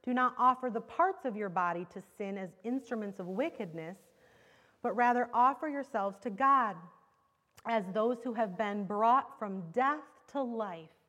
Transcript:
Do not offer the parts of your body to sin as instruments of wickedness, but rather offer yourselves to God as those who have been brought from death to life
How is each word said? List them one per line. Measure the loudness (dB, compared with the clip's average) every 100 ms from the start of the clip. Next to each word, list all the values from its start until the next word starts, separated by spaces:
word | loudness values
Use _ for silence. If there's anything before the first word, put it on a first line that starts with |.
Do | 0
not | 2 2 4
offer | 4 4 -2
the | -4
parts | -4 2 2 2
of | -6 -4
your | -2
body | 0 0 -2 -6
to | -12 -16 -10
sin | -8 -6
as | -8 -8
instruments | -4 -4 -4 -6 -6 -8
of | -6
wickedness, | -4 -4 -4 -10 -8 -12 -14 _ _ _ _ _ _ _ _
but | -4
rather | 2 4 4 2
offer | 4 4 4 -4
yourselves | -4 -4 -2 -2 -4
to | -8
God | 2 6 6 4 -4 -14 _ _ _ _ _ _ -14 -2
as | -2 0
those | 0 0 0
who | -4
have | -2 -2 0
been | -2 -2
brought | -2 2 6 4 2 -8
from | -6 -6 -4
death | 0 2 0 -8 _ _
to | -4
life | -4 -4 -6 -8 -16 _